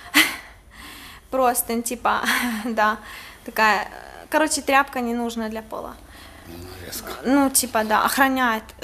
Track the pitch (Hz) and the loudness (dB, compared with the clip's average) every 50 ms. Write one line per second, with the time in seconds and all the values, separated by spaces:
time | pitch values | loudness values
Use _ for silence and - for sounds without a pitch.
0 | - - - 294 - - - - - - - - - - - - - - - - | -10 0 2 2 2 2 0 -10 -14 -18 -20 -20 -20 -20 -20 -20 -18 -18 -18 -18
1 | - - - - _ - - 262 262 240 254 254 - - 233 233 233 - 254 233 | -18 -18 -20 -20 _ -4 0 4 4 4 4 2 -2 -2 -2 -4 -2 -4 -6 -2
2 | - - 214 208 - 233 - 254 247 247 226 214 208 254 226 214 214 214 220 - | 0 0 0 2 0 0 0 0 0 -2 -4 -4 -4 -4 0 2 2 2 2 0
3 | - - - - - - - - - - - - 220 214 208 190 202 - - 64 | -6 -16 -16 -16 -16 -18 -18 -16 -14 -6 0 2 4 4 4 2 0 -6 -10 -16
4 | 60 67 67 82 - - - 302 311 302 - 285 247 - 269 269 285 277 - 262 | -16 -16 -18 -16 -8 0 2 2 2 2 0 -2 0 4 4 4 4 4 0 -4
5 | 240 233 233 240 240 240 226 226 220 220 220 220 220 220 - - - - - - | -2 -2 -2 -2 -2 -4 -4 -4 -6 -6 -6 -10 -10 -10 -10 -10 -10 -12 -14 -16
6 | - - - - - - - - - - 85 87 87 - - - - - - - | -20 -20 -20 -20 -20 -20 -20 -20 -18 -16 -16 -14 -14 -14 -14 -14 -14 -12 -12 -10
7 | - - - - 139 220 269 285 277 262 269 - - 233 - 226 214 214 220 - | -10 -10 -10 -4 0 4 4 4 4 4 2 0 0 0 0 0 2 2 2 2
8 | - - - 262 277 269 262 262 254 240 220 220 - - - - | 2 2 4 4 4 4 4 2 2 2 0 -2 -4 -10 -14 -10